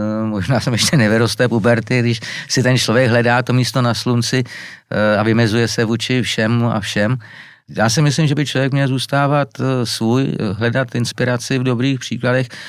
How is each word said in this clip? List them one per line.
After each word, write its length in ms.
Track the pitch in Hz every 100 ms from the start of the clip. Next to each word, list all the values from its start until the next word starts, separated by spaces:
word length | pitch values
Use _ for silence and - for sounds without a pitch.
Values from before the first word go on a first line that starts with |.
| 107 107 110
možná 340 | 107 87 123
jsem 140 | -
ještě 240 | 113 - 165
nevyrostl 360 | 107 110 113
z 20 | -
té 120 | 123
puberty, 520 | 117 101 117 110 127
když 200 | 120 117 - - -
si 160 | -
ten 140 | 123 127
člověk 320 | - 113 127
hledá 340 | 120 117 120
to 100 | 123
místo 280 | 123 123 139
na 120 | 120
slunci, 500 | 113 - 120 117 127
eh, 760 | 123 - - - _ - 107 104
a 60 |
vymezuje 440 | 107 113 117 113 113
se 180 | - 113
vůči 360 | 117 - 127
všemu 500 | 107 - 110 117 117
a 80 | 110
všem. 380 | 104 - 104 123 - - - - _
Já 200 | - 110
si 120 | 135
myslím, 260 | 147 131 156
že 80 | 147
by 100 | 147
člověk 280 | 135 135
měl 140 | 139 139
zůstávat, 600 | 131 - 139 143 143 139 -
eh, 260 | 127 131 117
svůj, 500 | - 113 123 135 -
eh, 140 | 110
hledat 420 | 107 117 120 127 120
inspiraci 600 | 117 - 123 123 - 135
v 60 |
dobrých 360 | 127 120 131 135
příkladech, 480 | - 117 123 127 123 -